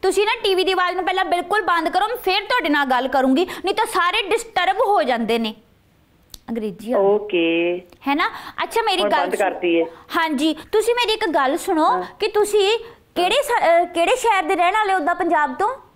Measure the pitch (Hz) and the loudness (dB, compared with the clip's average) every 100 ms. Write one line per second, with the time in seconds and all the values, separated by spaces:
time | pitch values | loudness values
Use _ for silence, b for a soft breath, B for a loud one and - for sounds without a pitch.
0 | 381 370 427 480 427 370 370 370 359 359 | 0 0 0 0 0 0 2 0 0 -2
1 | 359 370 370 349 349 415 370 339 330 370 | -2 -2 0 -2 0 -2 2 0 0 0
2 | 415 480 - 381 403 494 320 294 277 254 | -2 -2 -2 -2 0 -2 0 0 2 0
3 | 262 269 262 269 359 B 339 403 453 392 | 0 0 2 2 0 B -4 -2 -2 0
4 | 349 415 403 440 - - 359 392 427 403 | 0 0 -2 -4 -2 -2 -2 0 2 2
5 | 277 240 220 233 220 214 _ _ _ _ | 2 -2 0 -2 -2 -8 _ _ _ _
6 | _ _ _ - - 233 214 185 208 233 | _ _ _ -20 -10 -6 -6 -8 -4 2
7 | 196 208 202 180 165 165 170 180 - - | 2 2 0 0 0 0 -2 -4 -8 -10
8 | - 285 403 B B B 339 453 440 370 | -4 -2 -2 B B B -4 -2 0 0
9 | - 302 185 190 190 170 175 165 165 B | 0 0 0 0 -2 0 0 2 0 B
10 | B 339 320 277 320 302 - 427 427 480 | B -4 -2 0 0 -2 -2 0 2 0
11 | 466 440 415 311 262 320 - 330 330 370 | 0 0 0 0 0 -2 -2 2 2 0
12 | 359 - 415 427 415 415 392 453 B B | -4 -4 -2 0 2 2 2 0 B B
13 | _ - 359 523 - 480 320 339 349 339 | _ -2 0 2 0 2 4 4 2 0
14 | 339 480 466 392 320 381 349 427 427 381 | 2 2 2 0 0 2 2 2 0 0
15 | 294 349 349 320 294 254 403 523 - | 0 -2 0 2 0 0 -2 -2 -14